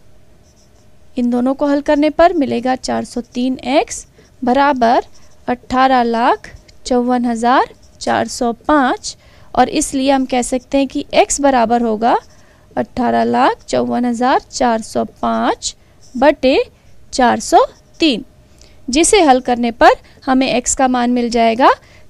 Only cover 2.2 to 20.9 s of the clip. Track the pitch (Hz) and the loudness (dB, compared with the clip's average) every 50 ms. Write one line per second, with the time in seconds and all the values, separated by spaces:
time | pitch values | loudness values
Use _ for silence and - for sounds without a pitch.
2.2 | 330 349 392 339 277 233 233 240 233 254 254 254 - - 240 226 233 - - 247 | 2 4 4 2 -2 -2 -2 -4 -2 -4 -4 -4 -4 -6 -6 -6 -6 -8 -10 -10
3.2 | 233 - - 247 247 262 262 - - 240 262 320 427 - - - - - _ _ | -12 -8 -8 -6 -4 -4 -4 -6 -6 -2 0 0 0 -2 -6 -12 -16 -18 _ _
4.2 | - _ _ - 262 - 247 277 277 285 294 254 247 226 247 330 427 - - - | -20 _ _ -6 -2 0 2 2 2 2 2 2 2 2 2 2 0 -4 -10 -20
5.2 | - - - - - - 247 247 - - 254 254 262 262 262 247 240 233 233 226 | -20 -20 -20 -14 -8 -8 -8 -8 -6 -4 0 0 2 2 2 2 0 0 0 0
6.2 | 240 277 381 427 - - - - - - - - - - 254 247 240 247 247 247 | 0 0 0 -2 -4 -12 -20 -20 -20 -20 -20 -20 -6 -2 -2 0 0 0 0 0
7.2 | 240 247 233 226 233 240 254 302 440 - - - - - - - - - - 214 | -2 -2 -2 -2 0 2 2 2 2 0 -4 -14 -20 -20 -20 -10 -6 -2 -2 -2
8.2 | 233 226 - - 254 233 233 - - - 302 302 262 247 349 415 - - - - | -2 -4 -4 -4 -4 -4 -4 -4 -2 0 0 2 2 0 -2 -4 -6 -12 -16 -16
9.2 | _ - - - - - - - 254 269 - 302 285 - - 269 262 277 277 269 | _ -20 -20 -20 -20 -4 0 0 0 0 0 -2 -4 -4 -4 -2 0 0 0 0
10.2 | 262 254 - 247 240 - - 254 - - - 277 277 262 - 294 - - - - | 0 -2 -2 -4 -2 -2 -4 -6 -4 -2 -2 -2 -2 -2 -4 -8 -8 -2 0 0
11.2 | 370 - - - 285 277 262 247 226 220 240 240 233 233 220 214 226 240 320 440 | 0 0 0 0 0 2 2 2 2 2 0 0 0 -2 -2 -2 0 0 0 0
12.2 | - - - - - - _ _ _ _ - 262 247 - - - 240 233 233 233 | -2 -8 -16 -20 -20 -20 _ _ _ _ -8 -8 -8 -6 -6 -4 -2 -2 0 0
13.2 | 233 233 240 240 254 330 466 - - - - 247 247 247 240 240 247 247 240 220 | 0 0 0 0 0 0 0 -4 -6 -6 -4 -4 -2 -2 -2 -2 -2 -2 -2 -2
14.2 | 247 254 294 415 - - - - 262 240 226 220 226 - - 240 226 214 - - | -2 0 0 -2 -2 -6 -6 -2 -2 0 0 -2 -4 -6 -6 -6 -6 -6 -8 -8
15.2 | - 233 226 226 226 269 415 - - - - - _ _ _ - - - - 247 | -6 -4 -4 -2 -2 -4 -4 -4 -8 -12 -12 -14 _ _ _ -20 -20 -14 -4 0
16.2 | 247 294 302 - - 254 277 392 508 - - _ _ - - - - - - - | 2 2 2 2 0 0 0 0 -2 -4 -8 _ _ -20 -20 -20 -20 -8 -2 0
17.2 | 254 233 214 226 - - - 381 508 571 - - _ _ - - 339 320 247 190 | 2 2 2 0 -2 2 2 2 2 2 -2 -10 _ _ -6 -2 0 0 0 -2
18.2 | - - _ - - _ - - - - - - - - 233 285 339 - - 415 | -6 -12 _ -20 -20 _ -20 -20 -20 -20 -20 -16 -10 -4 0 0 2 4 4 4
19.2 | 349 294 254 254 247 - 247 233 240 233 226 - 302 349 508 - - - - - | 4 4 4 2 2 -2 -2 -2 -2 -4 0 2 4 4 4 2 -2 -12 -20 -12
20.2 | - - 269 262 262 254 - 240 - - - - 269 254 | -4 -2 0 0 2 0 0 -2 -2 -4 -2 0 0 0